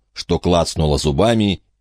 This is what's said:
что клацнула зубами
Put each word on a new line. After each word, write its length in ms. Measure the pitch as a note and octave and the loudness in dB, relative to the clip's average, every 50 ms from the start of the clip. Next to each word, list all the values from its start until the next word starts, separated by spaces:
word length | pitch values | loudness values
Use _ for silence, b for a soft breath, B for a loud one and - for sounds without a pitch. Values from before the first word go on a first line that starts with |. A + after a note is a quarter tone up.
| _ _ - | _ _ -16
что 260 | - - - E2+ D#2+ | -14 -6 -4 -4 -2
клацнула 600 | - F2+ F2 E2+ E2 - - - D#2 D2+ D2 C#2 | 0 0 2 2 0 0 -2 -2 0 0 0 0
зубами 640 | - D2+ C#2+ C#2+ G2 A2+ A#2 A2 G#2 G2+ F2+ - _ _ _ _ | 0 -2 0 2 2 2 2 2 2 0 -2 -4 _ _ _ _